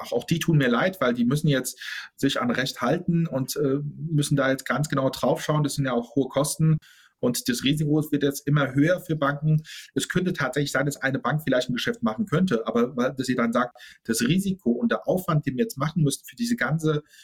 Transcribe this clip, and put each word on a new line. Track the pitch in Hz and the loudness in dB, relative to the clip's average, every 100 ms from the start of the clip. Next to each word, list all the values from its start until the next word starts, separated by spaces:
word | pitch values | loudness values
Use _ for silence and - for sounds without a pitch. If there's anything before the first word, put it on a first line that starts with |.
auch, | - | -6
auch | 123 | -4
die | - 170 | -2 -2
tun | - 151 | 2 4
mir | 127 | 4
leid, | 120 185 - | 2 0 0
weil | 123 | 0
die | 120 | 2
müssen | 120 147 156 | 2 2 2
jetzt | 131 - - - - - - | 2 0 -8 -12 -12 -14 -2
sich | 180 - | 0 0
an | 247 | 0
Recht | - - - | -2 -2 -2
halten | 240 180 180 170 165 | -2 0 0 0 0
und, | 135 135 | -2 -4
äh, | 147 143 139 147 135 156 | -2 0 0 -4 -8 -2
müssen | 151 143 139 | 0 2 2
da | 135 | 2
jetzt | 135 - | 0 -2
ganz | 127 147 | -2 0
genau | 135 135 | 0 0
drauf | - 123 160 | 0 0 0
schauen. | - 151 | 0 0
Das | 143 143 | 0 0
sind | |
ja | 131 | 0
auch | 120 120 139 | -2 0 -2
hohe | 131 | 0
Kosten. | 135 147 - 160 156 - - _ _ | 0 -2 2 2 2 -2 -20 _ _
Und | 123 120 - | -2 -2 -4
das | 120 | -2
Risiko | 131 151 147 151 151 | 0 0 2 0 0
wird | 143 | 0
jetzt | 143 139 - | 0 -2 0
immer | 147 135 | 2 2
höher | 135 160 180 | 2 2 2
für | - 156 | -2 0
Banken. | 139 147 151 151 - - - | 0 0 2 2 0 -12 -8
Es | 135 - | -6 -2
könnte | 175 180 | 0 0
tatsächlich | - 135 147 143 | -2 -2 0 0
sein, | 139 | 0
dass | 143 - | -2 -2
eine | 135 135 | -2 -2
Bank | 123 151 | -2 -2
vielleicht | 131 127 123 | 0 0 0
ein | |
Geschäft | 120 123 - | -2 -4 -2
machen | 113 110 104 | -2 -2 -2
könnte, | 160 185 113 110 | 0 2 0 0
aber | 113 123 120 | 0 0 0
weil, | 127 | -2
dass | 131 127 | -2 -2
sie | |
dann | 123 117 | 0 0
sagt, | 123 123 - - - | 0 -2 -6 -20 -12
das | - 113 | -4 0
Risiko | 120 185 190 185 120 | 2 2 0 -2 0
und | 120 117 | 0 0
der | 110 - | 0 0
Aufwand, | 185 - 151 139 | -2 0 0 0
den | 123 | -2
wir | |
jetzt | 117 135 | -4 -2
machen | 156 170 | -4 0
müssen | 139 - - | 0 0 -8
für | - | -6
diese | 233 240 | -4 -2
ganze, | 123 160 156 147 - - | 0 0 0 -2 -6 -18